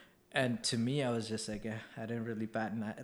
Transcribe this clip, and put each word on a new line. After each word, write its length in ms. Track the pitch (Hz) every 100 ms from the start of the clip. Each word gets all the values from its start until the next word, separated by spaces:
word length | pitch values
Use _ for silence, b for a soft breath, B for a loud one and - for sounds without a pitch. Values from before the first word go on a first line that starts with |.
| B B -
And 280 | 139 127 113 -
to 120 | 117
me, 260 | 117 143
I 80 | 127
was 180 | 117 107
just 180 | 110 -
like, 180 | 104 110
"Eh, 120 | 113 - -
I 100 | 110
didn't 180 | 117 113
really 220 | 107 110
bat 240 | 113 110
an 100 | 113
eye." 120 | 107 -